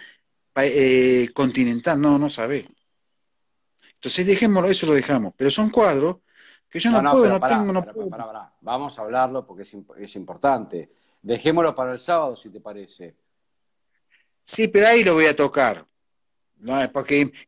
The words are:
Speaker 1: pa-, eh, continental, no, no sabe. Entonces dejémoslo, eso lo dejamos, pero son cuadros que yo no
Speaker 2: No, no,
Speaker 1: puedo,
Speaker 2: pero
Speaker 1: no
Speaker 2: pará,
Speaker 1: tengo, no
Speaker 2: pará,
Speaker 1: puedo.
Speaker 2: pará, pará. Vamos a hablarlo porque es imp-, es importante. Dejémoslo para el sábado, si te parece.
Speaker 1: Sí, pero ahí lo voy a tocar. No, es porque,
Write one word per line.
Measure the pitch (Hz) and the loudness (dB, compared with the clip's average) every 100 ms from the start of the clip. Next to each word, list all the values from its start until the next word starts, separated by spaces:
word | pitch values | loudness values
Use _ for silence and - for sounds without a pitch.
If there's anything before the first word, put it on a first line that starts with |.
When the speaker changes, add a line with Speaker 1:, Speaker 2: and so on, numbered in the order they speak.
| - _ _ _ _ | -16 _ _ _ _
Speaker 1:
pa-, | 139 139 | -2 0
eh, | 143 131 127 127 127 120 | 2 4 4 4 2 0
continental, | - 131 123 120 117 170 147 | -2 0 2 0 0 -2 0
no, | 147 143 | 2 2
no | 147 | 0
sabe. | 131 113 143 - _ _ _ _ _ _ _ _ _ _ _ _ _ | -4 -6 -6 -10 _ _ _ _ _ _ _ _ _ _ _ _ _
Entonces | 127 - 185 | -6 -2 0
dejémoslo, | 196 233 190 180 | 2 2 2 2
eso | 180 160 | 0 2
lo | |
dejamos, | 147 127 135 98 - | 2 2 -2 -4 -2
pero | 135 | 0
son | 135 214 | 0 0
cuadros | 240 208 139 156 180 _ _ - _ _ | 2 2 2 -2 -4 _ _ -20 _ _
que | 170 | -4
yo | 233 | 0
no | 226 | 2
Speaker 2:
No, | |
no, | 285 | 4
Speaker 1:
puedo, | 269 | 4
Speaker 2:
pero | 214 190 | 4 2
Speaker 1:
no | |
Speaker 2:
pará, | - 220 | 0 0
Speaker 1:
tengo, | 202 | 0
no | 185 | -2
Speaker 2:
pará, | 170 | -6
Speaker 1:
puedo. | 220 196 | -10 -12
Speaker 2:
pará, | 113 113 | -12 -14
pará. | 107 98 _ | -16 -20 _
Vamos | - 127 143 123 | -8 -6 -8 -10
a | |
hablarlo | 107 123 127 131 - | -6 -2 -2 -4 -10
porque | 92 | -16
es | 98 | -20
imp-, | 104 - - | -20 -20 -20
es | 101 101 | -16 -16
importante. | 92 85 139 127 104 85 78 _ _ _ | -16 -4 -2 -2 -4 -12 -14 _ _ _
Dejémoslo | 101 117 151 165 160 135 | -6 -4 0 0 0 -2
para | 127 | -6
el | 123 | -8
sábado, | - 170 147 117 | -4 -2 -2 -8
si | 107 | -16
te | 107 | -20
parece. | 107 101 95 - 87 _ _ _ _ _ _ _ _ _ _ _ _ _ | -18 -18 -20 -20 -20 _ _ _ _ _ _ _ _ _ _ _ _ _
Speaker 1:
Sí, | - - 220 | -6 -2 0
pero | 208 214 | 4 4
ahí | 233 | 4
lo | 196 | 4
voy | 160 156 | 4 2
a | 147 | 2
tocar. | 143 147 123 87 - _ _ _ _ _ _ _ | 0 0 0 -2 -12 _ _ _ _ _ _ _
No, | 113 135 | -6 -4
es | 131 | -4
porque, | 139 131 143 143 - | -6 -2 0 0 -6